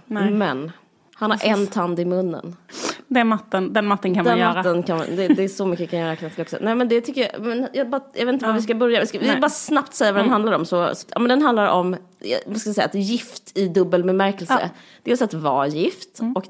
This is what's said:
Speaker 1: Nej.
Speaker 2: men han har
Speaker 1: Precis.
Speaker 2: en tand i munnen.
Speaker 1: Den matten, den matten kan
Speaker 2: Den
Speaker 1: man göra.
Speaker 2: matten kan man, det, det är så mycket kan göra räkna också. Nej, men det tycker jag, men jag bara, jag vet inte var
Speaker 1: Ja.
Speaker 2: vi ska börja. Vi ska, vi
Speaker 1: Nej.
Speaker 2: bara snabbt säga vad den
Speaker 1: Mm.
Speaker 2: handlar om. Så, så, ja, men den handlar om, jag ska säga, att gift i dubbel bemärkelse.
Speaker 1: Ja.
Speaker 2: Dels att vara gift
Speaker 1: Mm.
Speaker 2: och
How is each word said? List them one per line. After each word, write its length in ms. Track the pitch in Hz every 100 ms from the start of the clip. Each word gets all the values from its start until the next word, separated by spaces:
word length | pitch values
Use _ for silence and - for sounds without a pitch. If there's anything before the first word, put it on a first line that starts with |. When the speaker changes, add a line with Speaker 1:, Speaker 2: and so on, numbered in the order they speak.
| -
Speaker 1:
Nej. 240 | 214 202
Speaker 2:
men 420 | 208 190 131 156 - _ _ _
han 160 | - 214
har 80 | 220
Speaker 1:
Precis. 180 | 208 208
Speaker 2:
en 80 | 196
tand 320 | 208 175 170
i 60 |
munnen. 520 | 175 180 185 160 - 175 - - - - -
Speaker 1:
Den 180 | 247 226
matten, 440 | 220 - 190 185
den 140 | 208 208
matten 280 | 202 190
kan 100 | 180
Speaker 2:
Den 80 | 175
Speaker 1:
man 60 | 180
göra. 140 | 175
Speaker 2:
matten 280 | 170 180 175
kan 160 | 175 165
man, 80 | 151 175
det, 120 | 185
det 160 | 285
är 40 | 190
så 180 | 190 196
mycket 240 | 175 165
kan 80 | 175
göra 120 | 165
räkna 300 | 160 160 165
också. 160 | 165 -
Nej, 140 | 208
men 140 | 233 247
det 120 | 233
tycker 300 | 233 277 233
jag, 100 | -
men 260 | 220 233 254
jag 160 | 254 247
bara, 120 | 269 269
jag 120 | - 240
vet 60 |
inte 120 | 262 226
var 60 |
Speaker 1:
Ja. 40 | 220
Speaker 2:
vi 60 |
ska 120 | 220
börja. 260 | 226 240 226
Vi 60 | 220
ska, 120 | 202
vi 80 | 233
Speaker 1:
Nej. 140 | -
Speaker 2:
bara 100 | 277
snabbt 440 | - - 196 190
säga 180 | - 220
vad 60 | 202
den 60 | 208
Speaker 1:
Mm. 60 |
Speaker 2:
handlar 200 | 226 214
om. 120 | 170
Så, 300 | 165 180 175
så, 120 | - -
ja, 80 | -
men 100 | 240
den 140 | 254
handlar 240 | 302 233 208
om, 280 | 180 180 185 - _ - 240 -
jag 100 | 208
ska 120 | 214
säga, 120 | 208 -
att 80 |
gift 640 | 196 196 233 - - - -
i 100 | 190
dubbel 360 | 175 175 175
bemärkelse. 540 | 175 185 196 196 165 254
Speaker 1:
Ja. 60 | - - - -
Speaker 2:
Dels 200 | - 247
att 120 | 165
vara 320 | 160 151 135 139
gift 540 | 151 202 381 - -
Speaker 1:
Mm. 160 | 233 254
Speaker 2:
och 80 | 190